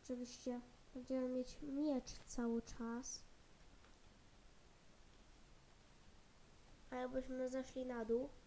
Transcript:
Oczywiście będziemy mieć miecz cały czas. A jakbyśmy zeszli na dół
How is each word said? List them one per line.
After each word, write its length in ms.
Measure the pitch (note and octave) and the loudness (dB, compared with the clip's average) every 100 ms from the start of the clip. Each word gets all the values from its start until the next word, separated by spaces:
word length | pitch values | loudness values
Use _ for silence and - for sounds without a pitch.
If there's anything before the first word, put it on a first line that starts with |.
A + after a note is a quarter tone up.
Oczywiście 580 | - B3 B3 - - B3 A#3+ - - | -2 -2 -2 -2 0 -2 -4 -16 -10
będziemy 360 | B3+ B3 C4 B3+ | -8 2 4 6
mieć 280 | B3+ B3+ - | 4 2 -2
miecz 500 | D4 C#4 D4+ C4 - - - | 0 4 6 6 2 -8 -2
cały 360 | - A#3 A#3 | 2 6 4
czas. 640 | - - A#3 A#3 C4+ - - - - - - - - - - - - - - - - - - - - - - - - - - - - - - - - - - - - - - | 2 -2 0 0 -2 -4 -6 -16 -18 -16 -16 -16 -16 -16 -16 -16 -18 -16 -16 -16 -18 -18 -18 -16 -16 -16 -16 -16 -16 -16 -16 -18 -18 -16 -16 -16 -16 -16 -16 -16 -14 -14 -4
A 40 | B3+ | 0
jakbyśmy 540 | B3+ C4 B3+ B3+ B3+ | 4 4 2 2 4
zeszli 360 | C4 B3+ C4 B3+ | 4 2 0 2
na 200 | A#3+ A3 | 2 6
dół 240 | A#3 C#4 - | 6 6 -2